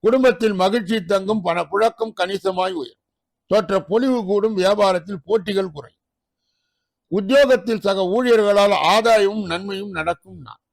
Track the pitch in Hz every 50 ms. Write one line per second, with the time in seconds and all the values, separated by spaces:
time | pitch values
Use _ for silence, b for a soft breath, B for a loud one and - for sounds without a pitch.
0 | - 214 240 262 262 254 240 254 240 214 202 185 185 190 208 240 208 175 226 220
1 | 180 165 202 196 190 196 220 220 175 175 170 175 170 151 175 202 220 233 233 -
2 | 220 226 - - 180 185 196 196 - 190 185 185 185 190 185 165 131 117 _ _
3 | _ _ _ _ _ _ _ _ _ _ 180 214 214 160 196 190 - - 185 226
4 | 254 269 254 240 214 180 202 208 202 220 220 190 185 190 208 208 208 190 185 175
5 | 160 185 202 170 _ 170 214 226 180 214 196 196 190 185 151 147 127 - _ _
6 | _ _ _ _ _ _ _ _ _ _ _ _ _ _ _ _ _ _ _ _
7 | _ _ 165 196 202 190 262 277 285 254 262 226 175 226 226 202 - 202 196 196
8 | 190 180 196 240 254 247 233 220 208 202 202 202 202 202 202 147 147 160 190 220
9 | 214 226 226 214 202 196 208 220 202 175 165 175 190 202 196 196 202 208 185 165
10 | 156 165 175 _ _ 185 190 170 135 120 - _ _ _